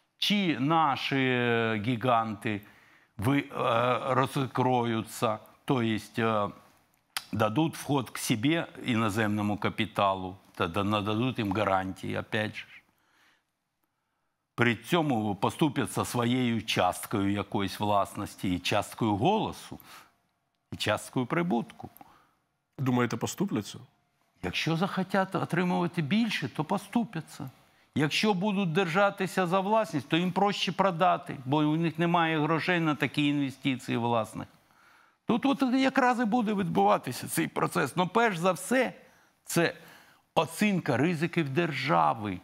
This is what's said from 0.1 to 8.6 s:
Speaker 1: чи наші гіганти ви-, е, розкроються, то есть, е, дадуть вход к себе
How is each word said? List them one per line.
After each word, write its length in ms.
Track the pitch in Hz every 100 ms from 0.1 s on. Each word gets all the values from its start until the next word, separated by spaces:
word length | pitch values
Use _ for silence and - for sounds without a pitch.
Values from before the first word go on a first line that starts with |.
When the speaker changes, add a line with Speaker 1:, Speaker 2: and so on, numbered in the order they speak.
| -
Speaker 1:
чи 400 | - 208 185 120
наші 560 | 139 165 151 127 - 139 131 123 120 117 113 110 107
гіганти 760 | 120 127 117 113 104 117 101 - - _ _ _ -
ви-, 220 | 117 143 139 -
е, 420 | 127 117 123 117 135
розкроються, 1200 | 127 131 147 127 - 127 123 117 113 107 - 117 107 - -
то 180 | - 135
есть, 360 | 113 107 - -
е, 300 | 113 107 101 - - _ _ _ _ - -
дадуть 440 | 98 110 110 165 -
вход 340 | - 139 107
к 80 | -
себе 460 | - 117 135 165